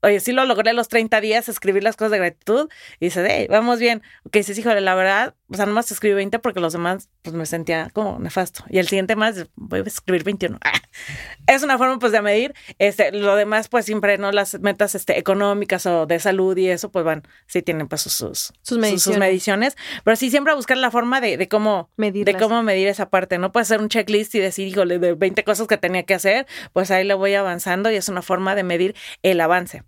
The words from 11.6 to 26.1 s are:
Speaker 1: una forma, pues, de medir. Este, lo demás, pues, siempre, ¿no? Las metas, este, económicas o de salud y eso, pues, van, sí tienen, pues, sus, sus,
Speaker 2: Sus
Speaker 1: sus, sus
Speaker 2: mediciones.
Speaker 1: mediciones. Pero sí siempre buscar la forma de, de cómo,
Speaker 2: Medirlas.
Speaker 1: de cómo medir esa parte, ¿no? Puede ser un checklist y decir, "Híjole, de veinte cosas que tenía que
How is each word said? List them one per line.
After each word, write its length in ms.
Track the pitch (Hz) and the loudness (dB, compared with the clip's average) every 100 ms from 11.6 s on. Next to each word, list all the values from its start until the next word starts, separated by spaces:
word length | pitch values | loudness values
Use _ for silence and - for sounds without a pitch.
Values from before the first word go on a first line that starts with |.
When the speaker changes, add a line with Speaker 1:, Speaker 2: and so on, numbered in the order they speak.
Speaker 1:
una 140 | 285 262 | 4 2
forma, 220 | 254 262 | 2 2
pues, 140 | 240 | 2
de 100 | 214 | 2
medir. 320 | 208 208 269 - - - | 2 2 0 -6 -20 2
Este, 340 | 202 202 170 | 2 4 2
lo 240 | 202 202 202 | 4 2 4
demás, 320 | 208 214 220 | 4 0 0
pues, 160 | 247 | -2
siempre, 320 | 208 214 202 196 | 0 0 2 2
¿no? 160 | 202 | 2
Las 260 | 202 196 190 | 0 0 -2
metas, 340 | 196 196 208 | -2 0 -2
este, 240 | 190 - - | -2 -2 -2
económicas 680 | 170 196 202 202 196 185 | 2 2 2 0 -2 -2
o 220 | 185 170 156 | 0 0 0
de 120 | 170 | 0
salud 380 | 202 190 190 185 | 0 0 0 2
y 120 | 185 | 0
eso, 200 | 175 208 | 0 -4
pues, 140 | 185 | -2
van, 180 | 160 156 - _ _ | -2 -4 -8 _ _
sí 140 | 180 | -4
tienen, 260 | 175 160 147 | -2 -4 -4
pues, 120 | 151 | -6
sus, 120 | - | -4
sus, 240 | - 98 - | -6 -6 -8
Speaker 2:
Sus 140 | - _ | -10 _
Speaker 1:
sus, 160 | - 233 | -4 0
sus 0 | |
Speaker 2:
mediciones. 380 | 214 190 190 202 | 0 0 0 2
Speaker 1:
mediciones. 580 | 190 190 214 196 254 - - - | 2 2 0 0 -2 -4 -14 -4
Pero 120 | - 220 | 0 2
sí 140 | 254 | 2
siempre 240 | 277 285 | 2 2
buscar 240 | 294 233 262 | 0 0 0
la 120 | 254 | 2
forma 300 | 233 240 262 | 0 0 0
de, 160 | 240 135 | 0 -2
de 120 | 185 | 0
cómo, 420 | 214 214 196 165 - | 2 2 0 -4 -4
Speaker 2:
Medirlas. 380 | 214 196 202 | -2 0 0
Speaker 1:
de 40 | 190 | 2
cómo 200 | 220 233 | 2 2
medir 260 | 226 190 196 | 2 2 2
esa 220 | 196 196 | 0 0
parte, 260 | 185 180 175 | 0 0 -2
¿no? 140 | 190 | 0
Puede 140 | 240 226 | 0 0
ser 140 | 220 | 0
un 60 | 214 | 0
checklist 440 | 226 214 214 214 | -2 2 0 0
y 40 | 220 | 0
decir, 260 | 190 185 196 | -2 -2 -4
"Híjole, 300 | 190 180 175 | 0 0 2
de 160 | 175 | 0
veinte 300 | 165 190 190 | 2 0 0
cosas 220 | 208 202 220 | -2 -2 0
que 100 | 202 | 0
tenía 280 | 175 185 | 0 -4
que 100 | 175 | -2